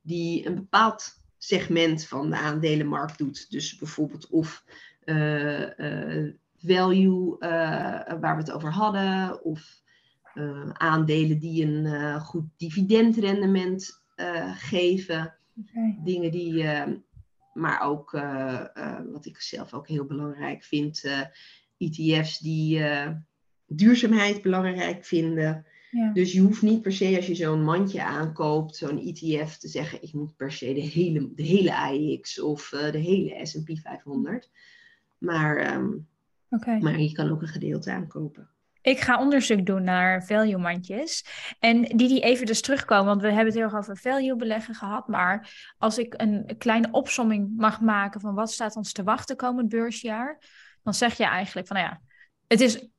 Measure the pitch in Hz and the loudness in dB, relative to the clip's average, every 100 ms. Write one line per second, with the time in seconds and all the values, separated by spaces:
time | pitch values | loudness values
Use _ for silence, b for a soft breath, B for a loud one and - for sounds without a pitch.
0 | 156 170 170 170 - 180 190 202 220 220 | -6 -4 -2 -2 -4 -6 2 4 4 2
1 | - _ _ _ - 185 - 165 165 156 | -14 _ _ _ -2 -2 2 4 4 2
2 | - 135 151 160 151 151 156 151 147 151 | -4 -6 -4 -2 -2 0 2 2 0 -2
3 | 156 - 143 - - 175 151 - 151 - | -6 -4 -6 -6 -10 -8 -8 -10 -10 -4
4 | 151 151 - 160 156 - B B B B | -4 -6 -2 0 0 -8 B B B B
5 | - 156 151 151 147 143 - - 151 151 | -2 0 2 0 -2 -4 -6 -8 -6 -6
6 | 151 156 151 - _ _ 165 185 185 190 | -4 -4 -4 -8 _ _ 2 4 6 6
7 | 190 185 180 - 170 165 160 156 - 180 | 6 4 0 -4 -4 0 0 -2 -4 -6
8 | - 165 156 156 156 - 160 175 214 196 | -8 -4 -2 -2 -4 -6 -4 0 0 2
9 | 190 190 185 - 165 156 - _ _ _ | 0 0 -2 -4 -6 -8 -10 _ _ _
10 | _ _ _ - 147 143 143 - 165 160 | _ _ _ -10 -8 -8 -10 -2 0 2
11 | 156 156 156 151 165 160 156 151 156 147 | 4 4 4 2 0 0 0 0 -2 -2
12 | 147 147 156 170 156 _ 165 160 190 220 | -4 -6 -6 -8 -8 _ -6 -2 4 6
13 | 226 226 196 202 190 190 185 185 - - | 6 4 2 2 2 2 2 -4 -8 -18
14 | _ - 175 170 180 185 - 185 180 190 | _ -10 -6 -6 -6 -10 -4 2 2 2
15 | 185 160 160 _ _ - 202 233 220 185 | -2 -4 -6 _ _ -18 -12 -4 -2 -2
16 | 160 180 170 175 170 160 156 147 143 - | -4 -2 -2 -2 -2 0 0 -2 -4 -6
17 | _ - - _ _ - 160 - 143 147 | _ -20 -20 _ _ -6 -2 -2 -2 -4
18 | - 147 143 135 131 127 - - 147 - | -6 -8 -6 -4 -4 -6 -10 -10 -10 -10
19 | - 147 - - - - 151 131 151 151 | -12 -14 -16 -12 -12 -10 -12 -14 -6 -6
20 | 139 147 147 143 143 139 - 147 147 151 | -4 -6 -8 -6 -8 -8 -4 -2 -2 -4
21 | 139 139 139 b b b b _ 165 156 | -6 -6 -6 b b b b _ -6 -2
22 | 160 156 156 - 156 160 156 156 151 147 | 2 2 0 -4 -4 0 0 0 0 -2
23 | 143 156 - _ _ _ _ 151 214 240 | -4 -8 -14 _ _ _ _ 6 8 8
24 | 226 220 202 202 190 185 185 180 175 180 | 6 4 4 2 2 2 0 -2 -4 -6
25 | - 175 165 160 156 156 b b b 240 | -2 0 2 2 0 -2 b b b 0
26 | 220 202 185 185 196 214 214 226 196 190 | 2 2 2 6 6 6 4 4 0 0
27 | 190 185 185 165 160 156 156 175 196 175 | 2 2 0 -2 0 2 2 2 0 -2
28 | 151 143 160 156 156 156 156 - 147 147 | -4 -4 -4 -2 0 0 -2 -8 -6 -6
29 | 175 160 160 151 156 - 165 143 156 - | -6 -6 -2 -2 -4 -10 -10 -8 -8 -10
30 | 156 147 151 _ 135 - 127 139 151 160 | -10 -8 -8 _ -10 -8 -4 -4 -2 0
31 | 180 160 135 - 151 196 175 - 139 139 | 2 0 -4 -6 2 4 4 2 -2 0
32 | 151 135 - - 151 147 - 139 151 151 | -2 -4 -8 -6 -4 -4 -6 -4 -4 -2
33 | 165 196 - - - 156 156 160 - 139 | 2 2 2 -6 -10 -10 -8 -10 -10 -14
34 | 143 139 147 247 _ b b b b b | -6 -4 -4 -6 _ b b b b b
35 | b _ 175 165 151 147 151 135 131 143 | b _ -4 0 2 2 0 -2 -4 -6
36 | 156 _ _ _ _ 233 240 220 160 156 | -12 _ _ _ _ -4 0 0 2 2
37 | 151 - 156 156 160 - 151 156 - - | 0 0 -2 -2 -6 -6 -4 -4 -6 -8
38 | 160 165 151 - - _ _ _ - 262 | -8 -8 -10 -10 -20 _ _ _ 0 2
39 | - 240 269 285 - 214 180 190 180 180 | 2 4 4 4 4 2 2 0 2 2
40 | 185 185 180 214 220 190 175 175 180 196 | 4 2 0 2 2 2 -2 -4 -6 -8
41 | 320 - B B B B 233 233 226 226 | -6 -6 B B B B 4 6 4 4
42 | 254 262 233 247 233 220 - 269 - 208 | 6 6 4 2 2 -2 0 -2 4 4
43 | 196 202 214 208 226 220 220 214 208 196 | 6 2 2 4 2 2 -2 -4 -8 -8
44 | 254 269 262 247 233 220 226 220 202 208 | -2 0 0 -2 -2 -4 -6 -10 -6 -6
45 | - 202 180 202 B B B _ 226 226 | -4 0 0 0 B B B _ 0 0
46 | 240 - 220 202 - 214 240 226 226 - | -4 0 0 0 -4 -4 2 2 4 2
47 | 277 - 226 214 196 220 220 220 226 208 | 0 0 2 2 0 2 2 4 2 4
48 | 202 202 208 202 220 - 220 220 208 - | 0 -4 -6 -2 -4 -4 -6 -6 -8 -4
49 | 190 262 - 262 247 247 226 226 226 220 | 0 0 -2 -4 -2 0 0 0 -2 -4
50 | 233 214 262 311 b b b b - - | -6 -6 -6 -10 b b b b -4 0
51 | 240 - 208 180 190 185 170 196 165 - | 0 2 0 0 -4 -8 -4 -2 -4 -6
52 | b b b _ _ 226 254 220 - | b b b _ _ 4 6 2 -8